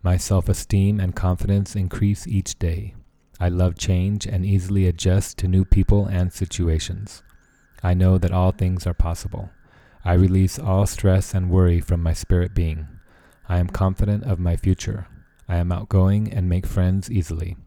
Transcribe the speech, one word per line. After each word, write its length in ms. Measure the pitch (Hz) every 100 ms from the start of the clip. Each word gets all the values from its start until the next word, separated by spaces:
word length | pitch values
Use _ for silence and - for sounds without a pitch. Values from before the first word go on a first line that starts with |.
My 160 | 90 90
self-esteem 800 | - 98 90 95 - 101 98 104
and 160 | 92 -
confidence 580 | 92 90 98 101 98
increase 520 | 104 92 - 101 101 -
each 320 | 98 - -
day. 360 | 85 82 - - - _ _ -
I 80 | 90
love 300 | 87 90 87
change 480 | - 90 92 104 -
and 180 | 101
easily 420 | 92 98 90 98 92
adjust 520 | 85 92 92 - -
to 100 | 92
new 160 | 92
people 400 | 95 - 95 101
and 260 | 98 92 90
situations. 920 | - 95 - 85 80 - 90 104 - - - _ _ _ -
I 120 | 92
know 240 | 90 92 92
that 140 | 87
all 200 | 92 92
things 340 | - 92 90 87
are 60 |
possible. 560 | 85 85 82 - - 101 - _ _ _ _
I 80 | 90
release 460 | 90 92 92 95 -
all 260 | - 95
stress 480 | 101 - 101 92 -
and 160 | 95 90
worry 320 | 92 90 87
from 220 | - 87
my 100 | 82
spirit 420 | 82 - 90 87
being. 340 | - 82 80 73 - - - _ _ -
I 120 | 90
am 100 | 90
confident 560 | - 95 95 101 104
of 140 | 127 90
my 180 | 85 85
future. 500 | - 92 - - - - _ _ -
I 100 | 87
am 140 | 87
outgoing 640 | 87 104 98 92 101 107
and 160 | 110 90
make 160 | 87
friends 460 | - - 90 95 95
easily. 480 | 107 87 80 87 92